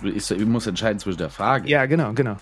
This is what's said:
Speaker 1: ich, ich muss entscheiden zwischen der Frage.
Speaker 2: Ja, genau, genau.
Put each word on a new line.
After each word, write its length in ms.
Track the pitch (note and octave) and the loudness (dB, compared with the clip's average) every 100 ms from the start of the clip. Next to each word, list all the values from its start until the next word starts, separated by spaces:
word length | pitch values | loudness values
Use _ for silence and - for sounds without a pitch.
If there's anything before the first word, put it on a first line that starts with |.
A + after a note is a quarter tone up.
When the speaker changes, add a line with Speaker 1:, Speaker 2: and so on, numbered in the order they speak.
Speaker 1:
ich, 260 | G2+ G2 - | -4 -4 -2
ich 160 | F#2 G#2+ | 0 2
muss 220 | A#2 A2 | 2 0
entscheiden 320 | F2+ A2 G2+ | -2 -2 -2
zwischen 180 | G2+ F2 | -4 -4
der 140 | D#2+ | -6
Frage. 360 | - G2+ C3+ A2+ | -2 0 0 2
Speaker 2:
Ja, 200 | D3 C3 | 2 2
genau, 260 | D#3+ B2+ | 2 2
genau. 240 | A#2 B2+ G2 | 2 2 0